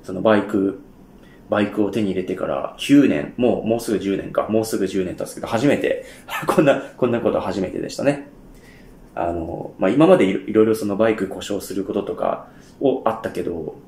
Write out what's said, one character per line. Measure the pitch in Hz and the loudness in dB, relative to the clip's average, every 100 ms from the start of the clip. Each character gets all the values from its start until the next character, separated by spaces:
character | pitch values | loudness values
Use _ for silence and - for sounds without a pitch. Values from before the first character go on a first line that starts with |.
そ | - | -8
の | 95 | 0
バ | 104 107 | 4 4
イ | |
ク、 | 98 101 98 - - - - - - - - | 2 0 0 -2 -16 -20 -20 -20 -20 -20 -4
バ | 104 | 0
イ | 104 | 0
ク | 107 | 0
を | 101 | -2
手 | 113 | 0
に | 101 | -2
入 | |
れ | 92 | -2
て | 92 | -4
か | 95 | -4
ら | 78 69 - - | -4 -4 -6 -8
九 | - 143 123 | 4 6 6
年、 | 78 69 - | 2 -4 0
も | 123 - | 2 2
う、 | |
も | 107 113 | 0 -2
う | |
す | - | 0
ぐ | 98 | -2
十 | 98 95 | 0 -2
年 | - | -2
か、 | - - | -2 0
も | 110 | 0
う | |
す | 110 104 | 0 -2
ぐ | 95 | 0
十 | 98 | -2
年 | 90 | -4
経 | - | -6
つ | 95 | -10
け | - | -8
ど、 | 90 | -4
初 | 113 143 | 2 2
め | - | 2
て、 | - - - - | 0 -2 -6 -20
<laughs> | - - - | -12 -6 0
こ | - | 4
ん | |
な、 | 143 - - - | 4 2 -2 -4
こ | 123 | -2
ん | |
な | 117 | 0
こ | 110 | 0
と | - | -2
初 | 98 95 | -2 -4
め | 92 | -4
て | - | -6
で | - | -8
し | |
た | - | -2
ね。 | 131 143 - - - - - - - - - | -2 -2 -8 -20 -20 -20 -20 -20 -20 -20 -14
あ | - 85 | -4 -4
の、 | 85 85 - - - | -4 -6 -8 -12 -2
ま | 95 | 0
あ、 | |
今 | 123 160 | 4 6
ま | 180 | 6
で | |
い | 95 | 6
ろ、 | 98 | 0
い | - | 0
ろ | 107 | 4
い | 110 | 4
ろ | |
そ | 110 | 2
の | 104 | -2
バ | 98 113 | 0 2
イ | |
ク | 110 95 | 2 -4
故 | 90 | -6
障 | - 101 | -8 -8
す | - | -6
る | 98 | -6
こ | 95 | -2
と | 101 | -4
と | - | -4
か | - - - - - - - | -4 -4 -4 -12 -20 -20 -2
を | 139 - | -2 0
あ | 110 | -2
っ | 110 | -4
た | 98 | -6
け | - | -6
ど | 87 82 80 - | -6 -8 -10 -14